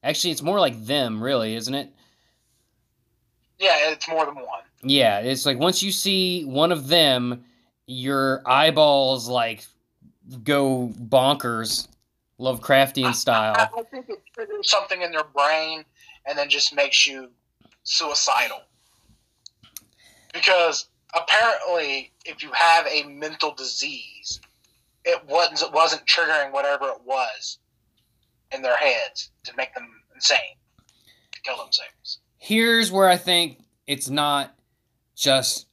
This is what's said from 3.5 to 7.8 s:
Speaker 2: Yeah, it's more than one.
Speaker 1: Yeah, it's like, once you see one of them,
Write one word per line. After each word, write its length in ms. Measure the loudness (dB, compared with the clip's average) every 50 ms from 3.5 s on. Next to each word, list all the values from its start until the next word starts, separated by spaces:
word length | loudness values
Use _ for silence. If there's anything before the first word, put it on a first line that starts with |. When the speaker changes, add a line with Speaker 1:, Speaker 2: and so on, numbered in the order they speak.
| _ _
Speaker 2:
Yeah, 320 | 2 2 4 4 2 0
it's 160 | -2 -4 -8
more 180 | -4 -2 -2 -2
than 100 | -2 -4
one. 260 | -12 -14 -12 -12 -14 -14 _ _ _ -2
Speaker 1:
Yeah, 360 | 2 4 4 6 4 4 2
it's 280 | -2 -4 -4 -2 -2
like, 120 | -2 -2 0
once 240 | 0 0 0 0 -2
you 80 | -4
see 540 | -4 -4 -2 0 0 0 0 0 -2 -4 -6
one 260 | -6 0 0 2 2
of 160 | 2 -2 -2
them, 580 | 2 4 4 4 4 4 2 0 -4 -6 -8 -12 _ _ _ _ _ _ _